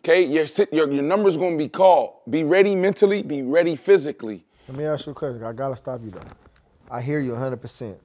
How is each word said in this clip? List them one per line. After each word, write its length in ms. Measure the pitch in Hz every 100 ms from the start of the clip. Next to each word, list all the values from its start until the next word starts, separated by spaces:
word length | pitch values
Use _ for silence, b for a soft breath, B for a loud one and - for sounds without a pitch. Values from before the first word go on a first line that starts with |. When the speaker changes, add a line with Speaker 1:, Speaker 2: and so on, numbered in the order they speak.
Speaker 1:
Okay? 200 | - 175
Your 220 | 160 156 151
sit-, 260 | - 202
your, 180 | 156 151
your 120 | 139
number's 340 | 143 202 196 160
gonna 220 | 180 160
be 100 | 143
called. 460 | - 190 160 113 - -
Be 120 | 151
ready 320 | 151 180 196
mentally, 480 | 190 185 - 202 202
be 200 | - 143
ready 340 | 131 160 170 156
physically. 720 | - 196 147 - 110 98 _ _ -
Speaker 2:
Let 120 | 135
me 60 |
ask 200 | 151 147
you 80 | -
a 20 |
question. 300 | 139 147 120
I 80 | 113
gotta 240 | 117 135 120
stop 240 | - 127
you 80 | 113
though. 120 | 90 - - _ _ _ _ _
I 120 | 120
hear 180 | 127 147
you 140 | 131
a 40 | 117
hundred 220 | 131 120
percent. 380 | 120 - 117 92